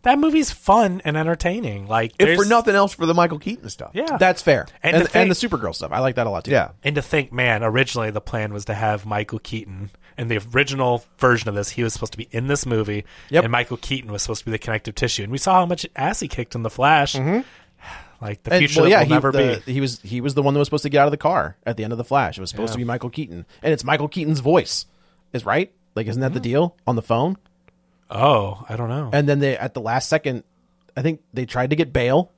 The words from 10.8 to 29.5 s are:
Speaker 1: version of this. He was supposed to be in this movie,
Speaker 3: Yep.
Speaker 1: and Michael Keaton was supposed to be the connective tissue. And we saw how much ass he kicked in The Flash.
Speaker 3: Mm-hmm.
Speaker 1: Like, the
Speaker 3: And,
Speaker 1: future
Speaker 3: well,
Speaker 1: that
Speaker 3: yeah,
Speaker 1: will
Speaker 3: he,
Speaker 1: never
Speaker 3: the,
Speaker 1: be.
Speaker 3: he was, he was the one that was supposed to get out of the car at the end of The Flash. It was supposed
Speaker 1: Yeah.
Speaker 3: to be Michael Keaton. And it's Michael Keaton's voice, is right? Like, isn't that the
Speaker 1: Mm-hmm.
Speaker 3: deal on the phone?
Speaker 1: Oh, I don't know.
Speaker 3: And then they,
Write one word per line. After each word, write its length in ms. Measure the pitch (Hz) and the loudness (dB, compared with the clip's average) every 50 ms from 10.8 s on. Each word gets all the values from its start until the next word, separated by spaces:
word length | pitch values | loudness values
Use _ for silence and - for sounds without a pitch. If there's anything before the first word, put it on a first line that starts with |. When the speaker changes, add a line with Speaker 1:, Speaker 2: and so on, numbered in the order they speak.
| 131 123 120 117 - _ _ _ | 0 0 0 -2 -4 _ _ _
Speaker 1:
version 280 | - 127 120 110 - | 4 4 4 2 0
of 60 | 113 101 | -4 -4
this. 160 | 101 101 - | -4 -6 -6
He 140 | - - 120 | -4 -4 -4
was 100 | 113 - | -4 -2
supposed 200 | - 117 - - | -6 -8 -8 -8
to 40 | |
be 100 | - 110 _ | -12 -14 _
in 160 | - 117 123 | -6 -6 -2
this 180 | 135 143 139 - | -2 -2 -2 0
movie, 400 | 131 117 110 110 104 104 104 - - - - - - | -2 0 0 0 -2 -4 -6 -8 -10 -20 -20 -10 0
Speaker 3:
Yep. 140 | 139 160 - | 2 2 2
Speaker 1:
and 80 | 117 | 4
Michael 260 | 120 120 123 - 127 | 0 -2 -2 -2 -6
Keaton 340 | - - - 139 131 123 107 | -10 -6 -8 -8 -8 -6 -10
was 120 | 104 98 - | -8 -6 -6
supposed 160 | - 110 - | -6 -6 -8
to 60 | - | -6
be 60 | 117 | -6
the 60 | 110 | -6
connective 380 | 110 - 117 110 107 _ 113 104 | -6 -4 -6 -6 -6 _ -8 -6
tissue. 260 | - 131 117 - - | -4 -4 -4 -2 -6
And 100 | 101 101 | -6 -6
we 60 | - | -6
saw 160 | - - 190 185 185 | -4 0 4 4 4
how 60 | 180 | 4
much 180 | 170 175 - - - _ | 2 -2 -6 -6 -12 _
ass 260 | - 135 170 214 - | -4 -4 -4 -4 -4
he 60 | - | -8
kicked 280 | 143 - - 120 _ - | -8 -6 -8 -8 _ -6
in 80 | 120 113 | -6 -6
The 80 | 110 | -6
Flash. 420 | - - 127 147 160 151 139 135 - | -2 0 2 4 4 4 2 0 -2
Speaker 3:
Mm-hmm. 280 | 135 131 156 190 240 262 - - - _ _ _ _ - - - - - - _ _ | -2 -2 0 0 -2 -4 -6 -18 -20 _ _ _ _ -20 -18 -18 -18 -20 -20 _ _
Speaker 1:
Like, 220 | 110 104 104 - | -10 -10 -10 -10
the 120 | _ - 170 | _ 0 2
Speaker 3:
And, 60 | 180 | 2
Speaker 1:
future 220 | 147 143 147 160 | 2 4 4 4
Speaker 3:
well, 40 | 156 | 6
Speaker 1:
that 40 | 175 | 6
Speaker 3:
yeah, 100 | 208 196 | 6 6
Speaker 1:
will 40 | 147 | 6
Speaker 3:
he, 80 | 139 156 | 4 4
Speaker 1:
never 180 | 151 139 135 | 4 2 2
Speaker 3:
the, 300 | 135 139 135 - 113 107 - | 2 2 2 2 0 -4 -4
Speaker 1:
be. 80 | 131 127 | -4 -2
Speaker 3:
he 80 | 139 | -2
was, 180 | 139 131 120 - | -2 -2 -4 -8
he 200 | - 98 120 123 | -10 -8 -8 -4
was 120 | 120 143 131 | -4 -2 0
the 80 | 147 | 2
one 140 | 139 143 139 | 2 2 2
that 40 | 147 | 2
was 80 | 143 | 0
supposed 160 | - 151 147 - | 0 0 -2 -2
to 60 | 147 | 2
get 120 | 143 147 | 4 4
out 60 | 143 | 4
of 40 | 147 | 4
the 60 | 147 | 2
car 380 | 147 - 151 185 - 165 151 - _ _ | 0 0 0 2 2 -2 -2 -6 _ _
at 100 | - 113 | -6 -6
the 60 | 107 107 | -4 -6
end 100 | 110 120 | -6 -6
of 40 | 113 | -6
The 40 | 120 | -4
Flash. 340 | - 139 139 123 82 - | 0 0 0 2 0 -4
It 40 | 95 | -8
was 80 | 95 87 | -12 -10
supposed 200 | - - 110 113 | -8 -6 -6 -4
Speaker 1:
Yeah. 20 | 110 | -4
Speaker 3:
to 40 | 123 | -4
be 40 | 123 | -4
Michael 280 | 117 117 120 - 123 | -4 -4 -6 -6 -8
Keaton. 340 | - 156 156 95 85 87 85 _ _ _ | -8 -8 -10 -10 -12 -16 -16 _ _ _
And 120 | - 147 156 | -2 -2 -2
it's 100 | - - | 0 0
Michael 240 | 131 151 160 147 | -2 0 0 0
Keaton's 320 | 151 - 180 156 156 160 139 | -4 -4 -4 -2 -2 -2 0
voice, 480 | 120 139 170 170 87 - - - - _ _ _ _ _ _ _ _ _ - | 2 4 4 4 2 0 -6 -8 -8 _ _ _ _ _ _ _ _ _ -10
is 120 | 123 95 | -6 -2
right? 260 | 98 107 156 190 - _ _ _ _ _ | 0 0 0 0 -4 _ _ _ _ _
Like, 140 | 107 113 | -6 -6
isn't 140 | 110 110 127 | -4 -4 -2
that 120 | 131 139 - | -2 -2 -2
the 60 | - | -4
Speaker 1:
Mm-hmm. 40 | - | -4
Speaker 3:
deal 320 | 120 120 143 175 170 _ _ _ | 0 0 2 0 0 _ _ _
on 80 | - 123 | -2 -2
the 80 | 113 - | -2 0
phone? 340 | - - - 135 175 190 - _ _ _ _ _ _ _ _ _ _ _ _ _ _ | 0 0 2 2 0 -2 -6 _ _ _ _ _ _ _ _ _ _ _ _ _ _
Speaker 1:
Oh, 560 | - 104 127 147 139 110 98 92 98 - - - | -2 2 4 4 4 4 2 -2 -6 -10 -10 -10
I 60 | 110 | -6
don't 140 | 113 120 113 | -6 -4 -4
know. 200 | 123 143 151 117 143 | -4 -6 -4 0 0
Speaker 3:
And 140 | 147 147 | 2 2
then 120 | 143 143 143 | 4 2 2
they, 180 | 139 139 | 2 0